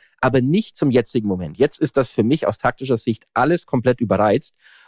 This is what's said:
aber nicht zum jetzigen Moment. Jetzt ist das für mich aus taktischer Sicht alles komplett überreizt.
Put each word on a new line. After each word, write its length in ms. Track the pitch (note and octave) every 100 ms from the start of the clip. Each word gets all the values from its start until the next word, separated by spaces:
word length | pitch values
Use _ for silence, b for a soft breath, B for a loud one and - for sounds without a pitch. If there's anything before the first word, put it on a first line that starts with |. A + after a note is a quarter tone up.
| b b
aber 220 | C3 B2+
nicht 340 | B2+ F#3 - -
zum 140 | D3
jetzigen 360 | B2 A#2 B2 G#2
Moment. 300 | F#2 E2+ D#2+
Jetzt 240 | C#3 -
ist 160 | D#3 -
das 140 | B2
für 120 | -
mich 240 | A2 D#3+ -
aus 120 | -
taktischer 400 | A#2+ - C3+ A#2+
Sicht 260 | - A2 _
alles 320 | A#2 C3 E3+
komplett 380 | - C3 B2+ B2
überreizt. 520 | G#2 G2 G#2 A2 - - b b